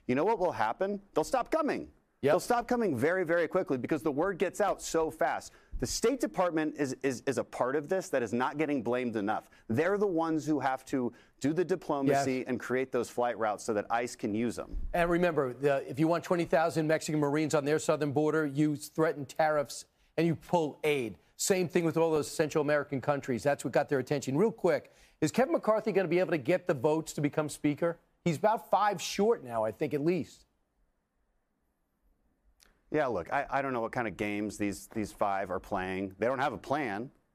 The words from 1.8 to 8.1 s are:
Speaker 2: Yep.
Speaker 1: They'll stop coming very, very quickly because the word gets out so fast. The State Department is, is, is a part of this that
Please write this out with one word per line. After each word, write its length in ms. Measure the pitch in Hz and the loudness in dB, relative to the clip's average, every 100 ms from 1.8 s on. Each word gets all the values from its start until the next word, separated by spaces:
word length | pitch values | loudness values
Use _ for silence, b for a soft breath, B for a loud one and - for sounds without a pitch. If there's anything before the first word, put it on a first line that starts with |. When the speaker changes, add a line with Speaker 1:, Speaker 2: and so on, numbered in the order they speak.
| - _ _ _ | -6 _ _ _
Speaker 2:
Yep. 100 | 139 | 2
Speaker 1:
They'll 80 | 165 | 2
stop 260 | - 240 233 | 2 0 0
coming 300 | 247 208 120 | 0 0 2
very, 280 | 147 185 | 2 0
very 220 | 165 170 156 | 2 2 2
quickly 320 | 185 170 131 | 0 0 -2
because 240 | 117 160 | 0 -2
the 80 | 160 | 0
word 280 | 135 190 165 | 0 -2 0
gets 220 | 180 - | -2 0
out 220 | 196 156 | 0 0
so 260 | - 160 160 | -2 0 0
fast. 440 | - 160 107 - b b - | 0 0 -2 -8 b b -6
The 80 | 120 | -4
State 320 | - 226 269 | 0 0 2
Department 560 | 302 - 180 160 151 147 | -2 0 2 2 0 0
is, 180 | 139 - | -2 0
is, 180 | 139 117 - | -2 -2 -2
is 120 | 117 | -2
a 60 | |
part 320 | - - 123 151 | -2 -2 0 0
of 120 | 143 | 0
this 200 | 185 | -2
that 160 | - | 0